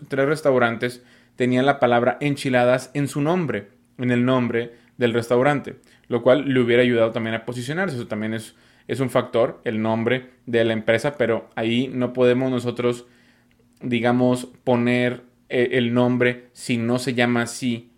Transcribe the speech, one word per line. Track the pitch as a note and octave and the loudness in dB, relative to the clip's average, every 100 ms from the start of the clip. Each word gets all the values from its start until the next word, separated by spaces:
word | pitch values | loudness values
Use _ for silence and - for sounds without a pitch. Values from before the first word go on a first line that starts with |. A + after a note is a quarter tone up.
| - | -6
tres | C3+ C3+ | -2 0
restaurantes | D3+ D3 B2+ A#2+ A2+ B2 A#2+ - _ _ - | 0 2 2 2 0 -6 -6 -18 _ _ -4
tenía | B2 B2+ | 0 2
la | C3 C3+ | 2 2
palabra | B2 A#2+ A#2+ - | 2 4 2 0
enchiladas | D3 C#3 C#3 B2+ B2 B2+ - | -2 -2 0 2 2 2 -2
en | C#3+ C#3+ | -6 -4
su | D3+ | -2
nombre, | D3 F3+ D#3 G#2+ G2+ _ _ - | -2 0 -2 -6 -10 _ _ -6
en | B2 | 0
el | B2 B2 | 2 2
nombre | C3 A#2+ A#2 A#2+ - _ - | 2 0 -2 -6 -10 _ -2
del | A#2+ | 0
restaurante, | A#2 A2+ B2 C3+ C#3+ G2+ F2+ _ _ - | 0 0 2 2 0 -4 -14 _ _ -6
lo | A#2+ | 0
cual | B2 C#3 C3+ | 4 4 2
le | C3 | 0
hubiera | A#2 A#2+ | 2 4
ayudado | B2+ A#2 A2+ | 4 2 0
también | A#2 A2+ A2+ | 0 -4 -6
a | A#2+ | -6
posicionarse. | B2 B2 D#3+ F#3+ B2+ | -10 -6 -4 -4 -6
Eso | A#2+ | -8
también | G#2+ A2 | -6 -6
es, | A2 A2 - _ _ - | -6 -10 -20 _ _ -8
es | A#2+ | -4
un | C3 | -2
factor, | C3 A#2+ A#2 C3 - | 0 0 0 0 -2
el | B2 A2 | -6 -4
nombre | A2 A2+ A2+ B2+ B2+ _ - | -2 0 0 -2 -4 _ -2
de | A#2 | 0
la | A2+ | 2
empresa, | A2 G#2+ A2+ D3 C#3+ | 0 0 0 0 -2
pero | A2+ A2+ - - | 0 -2 -6 -6
ahí | A2+ A#2 C3 | -2 0 -2
no | B2+ B2 | -2 -4
podemos | B2 B2 B2 C3 | 2 4 4 0
nosotros, | B2 A#2+ A2+ B2 A#2+ - _ _ _ _ _ _ _ | -2 -4 -2 -2 -2 -8 _ _ _ _ _ _ _
digamos, | B2+ A#2+ A#2+ B2 B2+ B2 - - | -4 0 0 2 2 0 -4 -6
poner, | - A#2+ A#2+ B2 B2 A#2+ - _ - | 0 2 2 2 0 -4 -10 _ -6
eh, | C3 A#2+ | -2 0
el | B2+ A#2 | 0 0
nombre | A#2+ B2 B2 B2 B2 - | 2 2 2 0 0 -10
si | - - A#2+ | -12 -4 -2
no | A#2 B2 | 0 -2
se | C3 | -2
llama | A#2+ A#2+ A#2+ | 0 0 0
así. | A#2 - C3 A2+ - | -2 -4 -6 -6 -8